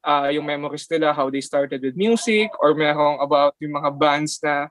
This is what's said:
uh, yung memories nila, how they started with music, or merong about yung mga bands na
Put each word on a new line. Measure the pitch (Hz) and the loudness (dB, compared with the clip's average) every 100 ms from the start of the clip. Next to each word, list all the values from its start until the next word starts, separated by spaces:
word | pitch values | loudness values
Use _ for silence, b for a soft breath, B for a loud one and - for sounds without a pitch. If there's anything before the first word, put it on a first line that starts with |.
uh, | 156 147 139 | 2 2 2
yung | 147 151 | -2 -4
memories | 147 147 151 - | -6 -6 -10 -4
nila, | 160 156 | 0 0
how | 147 135 | 0 -2
they | 135 | -2
started | 135 143 143 135 | -2 -2 -2 -4
with | 131 | -6
music, | 131 208 233 - 214 214 - | -2 0 2 2 0 0 2
or | 147 | 2
merong | 151 151 151 147 143 | 4 2 2 2 2
about | 143 147 143 - | 2 4 4 0
yung | 151 147 | -6 -2
mga | 147 | -4
bands | 143 147 143 151 - | 0 0 2 -2 -4
na | 151 143 147 | -2 -2 -4